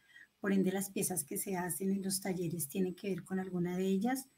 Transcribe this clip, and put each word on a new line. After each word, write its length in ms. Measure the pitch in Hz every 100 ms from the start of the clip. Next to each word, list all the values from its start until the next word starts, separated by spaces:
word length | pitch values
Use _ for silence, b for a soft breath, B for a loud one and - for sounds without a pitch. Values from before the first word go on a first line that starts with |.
| B B B _
Por 140 | 202
ende, 180 | 196 185
las 200 | 190 190
piezas 340 | - 190 180
que 120 | - 202
se 200 | - 185
hacen 340 | 180 170 190
en 120 | 196
los 160 | 190 190
talleres 480 | 196 175 170 170 151
tienen 260 | 196 185
que 140 | 180 202
ver 160 | 180
con 160 | - 190
alguna 360 | 185 180 175 180
de 100 | 190
ellas. 420 | 190 226 262 -